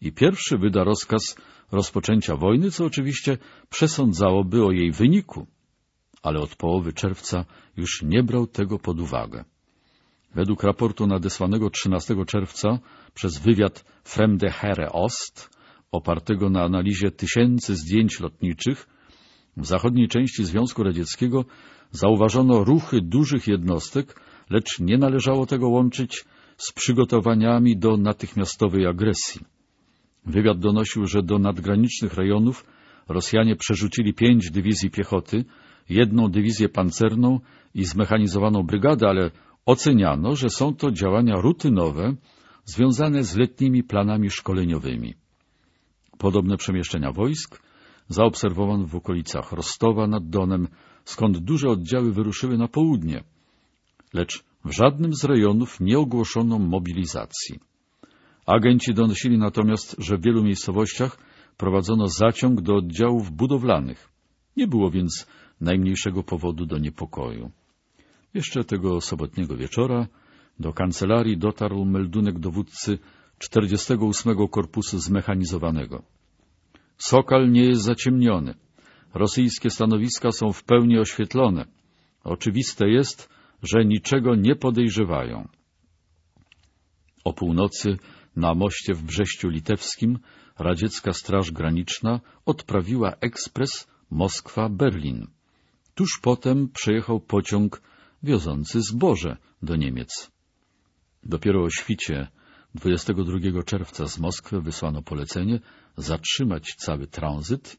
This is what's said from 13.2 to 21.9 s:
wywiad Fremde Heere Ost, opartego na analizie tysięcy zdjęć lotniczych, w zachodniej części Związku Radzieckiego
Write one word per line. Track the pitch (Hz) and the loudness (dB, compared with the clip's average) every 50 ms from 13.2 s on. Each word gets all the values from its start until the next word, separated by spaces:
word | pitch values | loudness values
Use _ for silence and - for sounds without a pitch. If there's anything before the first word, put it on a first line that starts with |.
| - 92 78 69 | -6 -6 -4 2
wywiad | 78 113 113 98 104 95 - - - _ _ _ _ | 2 4 4 4 4 2 0 -6 -16 _ _ _ _
Fremde | - - - 110 110 101 90 101 92 | -6 0 2 4 4 4 2 0 -2
Heere | - - - 104 95 85 78 76 | -2 -4 -4 -2 -2 -2 -4 -4
Ost, | 85 85 92 123 - - - - - - - - _ _ _ - _ _ _ _ | -2 -2 -2 -2 -2 -6 -10 -14 -16 -20 -20 -20 _ _ _ -20 _ _ _ _
opartego | - 87 - 87 85 82 - - 107 92 101 98 | -8 -4 -2 -2 -2 -2 -2 -2 0 0 2 2
na | 95 90 87 | 2 2 2
analizie | 87 92 92 92 101 101 90 101 95 | 0 0 0 0 0 0 0 -2 -2
tysięcy | - - 98 - - 120 120 123 123 120 - - 98 | -2 -4 -6 -2 2 2 4 4 2 0 0 -2 -4
zdjęć | 80 78 82 98 110 110 101 - - | -4 -2 0 2 2 2 2 0 -4
lotniczych, | 87 80 - _ 92 90 85 - - 120 143 - - _ _ _ _ _ _ _ _ _ _ _ _ _ _ | -8 -10 -6 _ -4 -4 -4 -2 -2 -4 -4 -4 -8 _ _ _ _ _ _ _ _ _ _ _ _ _ _
w | - 71 | -10 -2
zachodniej | 78 92 90 117 120 120 123 117 | -2 0 2 2 2 4 4 4
części | - - 117 131 127 - - 101 | 4 2 0 0 0 -2 -2 -2
Związku | 82 85 107 123 123 - 120 104 | 0 0 0 0 0 -2 -2 0
Radzieckiego | 98 85 87 85 - - - 127 123 127 131 123 - - - - - - - _ _ | 0 0 -2 -4 -6 -4 -4 -2 0 0 -2 -2 -4 -10 -20 -20 -20 -20 -20 _ _